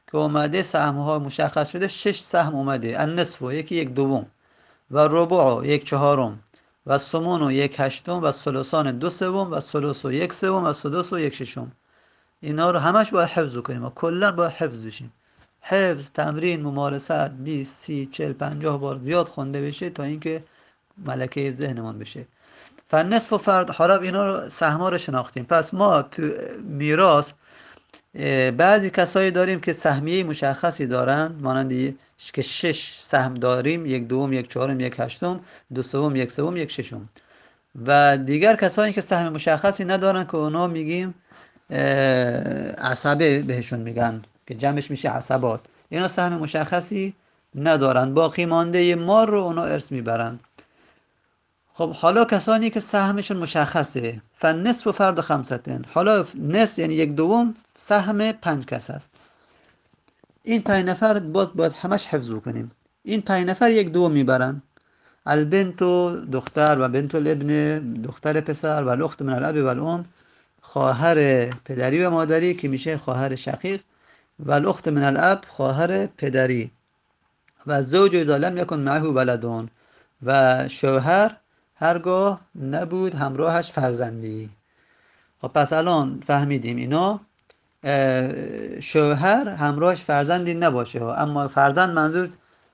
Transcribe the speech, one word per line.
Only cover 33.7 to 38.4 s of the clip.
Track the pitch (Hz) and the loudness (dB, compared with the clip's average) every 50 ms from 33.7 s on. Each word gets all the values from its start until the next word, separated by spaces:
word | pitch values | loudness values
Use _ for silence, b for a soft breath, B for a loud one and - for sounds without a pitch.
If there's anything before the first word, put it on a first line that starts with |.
| 165 170 160 | -2 -2 -4
یک | 143 131 127 120 117 | -4 -4 -4 -4 -4
دوم، | 127 131 139 135 | -2 -2 -2 0
یک | 135 127 123 - | -2 -4 -4 -6
چهارم، | - 127 127 139 135 127 | -4 -4 -2 -2 -2 -2
یک | 127 123 123 - | -4 -4 -4 -6
هشتم، | 123 123 - - 175 175 185 180 B B B B B - 127 | -6 -6 -6 -6 -6 -4 -4 -6 B B B B B -10 -8
دو | 127 | -8
سوم، | 127 - - 139 151 151 139 | -6 -4 -2 -2 0 0 0
یک | 131 127 120 | -2 -2 -4
سوم، | - - 143 165 180 | -4 -4 -4 -4 -4
یک | 175 156 - | -6 -6 -6
ششم. | - - 117 - 117 110 104 110 b b b b b b b b b b b _ - 131 117 | -8 -10 -10 -10 -12 -14 -16 -18 b b b b b b b b b b b _ -16 -6 0
و | 131 143 143 143 143 139 139 | 4 6 6 8 6 4 4
دیگر | 135 131 143 151 | 2 0 0 4